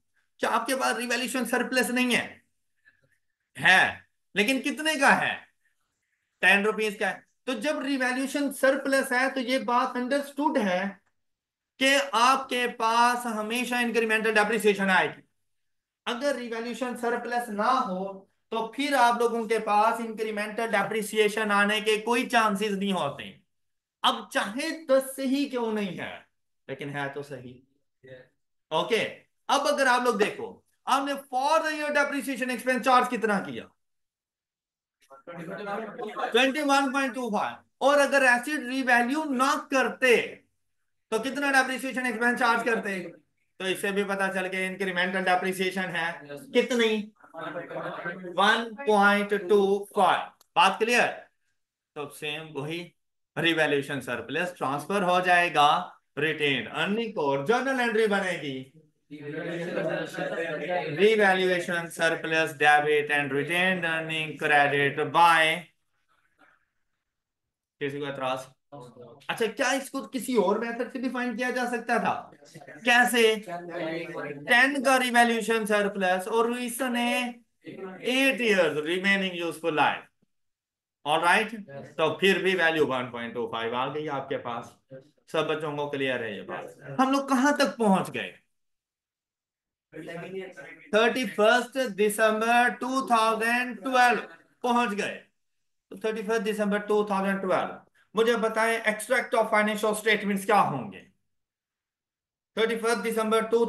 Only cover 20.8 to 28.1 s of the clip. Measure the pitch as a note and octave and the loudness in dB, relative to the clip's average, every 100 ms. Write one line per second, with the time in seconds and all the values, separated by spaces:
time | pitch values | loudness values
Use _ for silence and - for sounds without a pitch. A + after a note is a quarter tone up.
20.8 | G3 A3 G3+ G#3+ G#3 G#3 G#3+ G3+ G3+ G#3+ | 0 -2 -2 2 2 2 0 2 2 2
21.8 | G#3 G#3+ G#3+ B3 B3+ A#3+ A3 G3 G#3+ G3 | 0 0 0 0 2 2 2 0 -2 -2
22.8 | G3+ F3+ C#3+ C#3 G2+ - _ _ _ _ | -2 0 -2 -6 -12 -16 _ _ _ _
23.8 | _ _ A3+ A#3 G#3+ C4+ G#3 A3+ D#4+ D#4+ | _ _ -2 -2 -4 -4 -4 -4 -6 -6
24.8 | D#4+ C4+ C4 - C4+ C#4 C#4 B3 A3+ G#3+ | 0 2 2 -4 -2 0 -2 -2 -4 -2
25.8 | G3+ D#3 A2+ F2 - _ _ _ - C3+ | -4 -6 -10 -12 -18 _ _ _ -14 -12
26.8 | C#3+ C#3+ C#3 C#3+ C#3+ C3 B2 B2+ _ _ | -8 -6 -6 -8 -12 -14 -16 -20 _ _
27.8 | _ _ C3 | _ _ -20